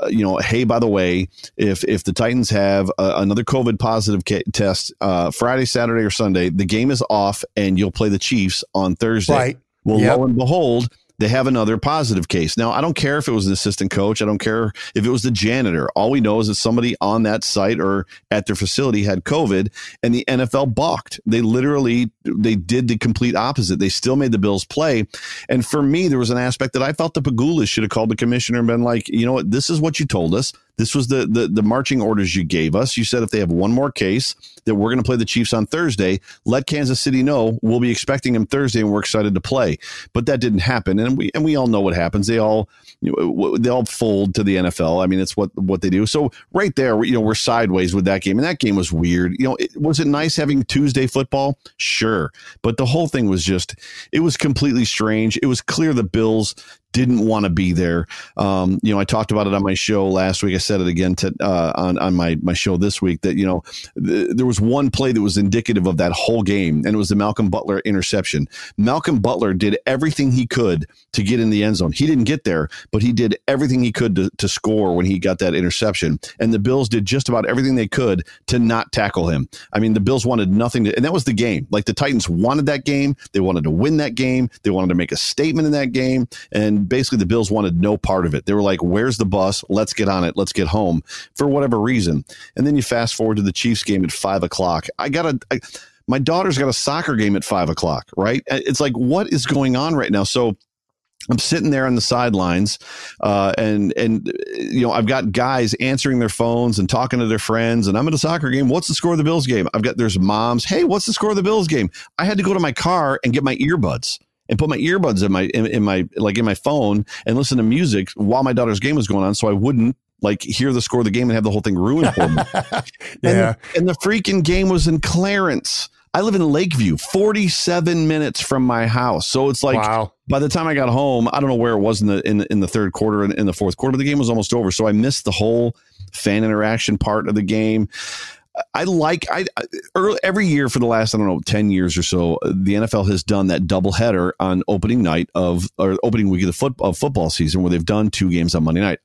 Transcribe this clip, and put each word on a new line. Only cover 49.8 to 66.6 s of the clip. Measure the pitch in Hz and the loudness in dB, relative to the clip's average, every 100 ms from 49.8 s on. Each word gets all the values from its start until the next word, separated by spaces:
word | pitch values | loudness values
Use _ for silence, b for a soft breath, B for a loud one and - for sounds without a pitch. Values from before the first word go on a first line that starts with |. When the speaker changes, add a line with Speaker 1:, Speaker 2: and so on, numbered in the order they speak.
| 147 147 | 0 0
Speaker 1:
it | 156 | 0
nice | 143 156 156 | 0 0 -2
having | 147 139 | 0 0
Tuesday | 117 139 143 127 131 | 0 0 2 2 0
football? | 139 131 139 139 139 B B | -2 -2 -2 -2 -4 B B
Sure, | - - 110 101 73 - B B | -4 -2 0 0 -2 -8 B B
but | 113 113 | -2 0
the | 123 | 0
whole | 160 160 | 0 0
thing | 135 107 | 0 0
was | 92 | 0
just, | 82 92 - - B B B | 0 -2 -2 -12 B B B
it | - | 0
was | 165 - | 2 2
completely | 151 131 143 123 113 | 0 2 2 2 0
strange. | - 110 110 110 - | 0 0 2 0 0
It | 135 | 0
was | 123 | -2
clear | - - 160 | -2 -2 0
the | 127 | 0
Bills | 95 110 110 110 104 - B B _ | 0 0 2 2 -2 -6 B B _
didn't | 123 127 120 110 | 0 2 2 2
wanna | 110 101 | 2 2
be | 85 92 | 2 2
there. | 87 87 85 85 B B - | 2 2 0 -4 B B -4
Um, | 101 95 92 95 | -2 0 0 0
you | 107 | 0
know, | 101 | 0
I | 98 | 0
talked | 110 107 | -2 0
about | 107 101 | 0 0
it | |
on | 98 | 0
my | 98 95 | 0 -2
show | - 104 95 | 0 0 2
last | 95 92 92 | 2 0 0
week. | 101 90 | -2 -2
I | |
said | - 101 | -2 0
it | 90 | 0
again | 85 92 92 | 0 0 0
to, | 95 - | -2 -2
uh, | 101 92 82 | -2 0 0
on, | - 90 90 | 0 -2 0
on | 92 90 | 0 0
my, | 85 82 | 0 0
my | 90 | -2
show | 87 101 87 | -2 0 0
this | 101 - | 0 0
week | 95 82 | -2 0
that, | 95 87 | -2 0
you | 95 | 0
know, | 90 - B B - - | -2 -6 B B -6 -2
th-, | - - 117 | 0 0 0
there | 127 | 0
was | 110 | 2
one | 110 139 139 | 2 2 0
play | - 135 | 0 0
that | 113 | 2
was | 101 92 | 0 2
indicative | 101 117 113 104 92 | 2 0 2 2 2
of | 87 | 2
that | 87 | 0
whole | 85 - 117 | 0 0 0
game, | 95 101 | 0 0